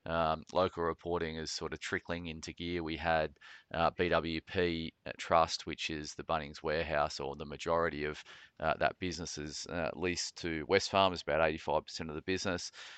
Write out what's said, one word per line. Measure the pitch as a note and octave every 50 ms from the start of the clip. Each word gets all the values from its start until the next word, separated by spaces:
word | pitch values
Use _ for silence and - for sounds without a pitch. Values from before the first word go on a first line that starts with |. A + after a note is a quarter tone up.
| -
um, | - E2 E2 E2 D#2 D#2+ D#2 - -
local | - F2 F#2 F#2 - E2+
reporting | E2+ E2 E2 - - E2+ F2 E2+ E2 D#2+ D#2+
is | D#2+ D#2 D2+
sort | - - E2 D#2
of | D#2+ -
trickling | - - G2 F2 - - F2 F2 F2
into | E2 D#2+ D#2+ - E2
gear. | D#2 - E2+ E2+ F2 F2
We | D#2+ D#2 D#2+
had, | D2+ D#2+ E2 D#2+ D#2+ D#2 D2+ - - - - - - - -
uh, | - D#2+ E2 D2 -
B | - F2+ E2+
W | E2 E2 D#2 E2 D#2+ D#2
P | - - - F#2+ F2 F2 E2+ E2 E2 D#2+ - _ - - -
Trust, | - - - F2 E2 E2 F2 - - -
which | F2 D2 - - -
is | D#2+ D2+ D2+ D2 -
the | - D2
Bunnings | - E2 D#2 D2 D2 D2+ -
Warehouse, | D2+ D#2 D2+ D#2+ D#2+ D#2+ D#2 D2 D2+ D2+ - -
or | C#2 C2+ C#2+
the | D2 D#2
majority | D2 D2 - - E2+ E2 E2+ E2+ E2 D2 D2 D2
of, | D2+ D2+ - - - - - - - _ -
uh, | D#2+ D#2+ - -
that | - - - -
business | F#2 F2+ E2 E2 E2 - - D2+
is, | D2 D2+ C#2+ - -
uh, | - - F2 D#2+ B1+ -
leased | D2 F2+ F2+ E2+ - - - -
to | - - E2+ D#2+ D#2 D2
Wesfarmers, | - F#2+ G2 - - - G2 G2 F#2+ F2 E2
about | - C#2+ D2 D#2 D#2+
eighty-five | D#2+ D#2+ D#2 - D2 D2+ D#2 D2
percent | - - - E2 D#2+
of | D2+
the | D#2+
business. | - F#2+ F#2 F#2 - G2 F2 F2 - - - - - - -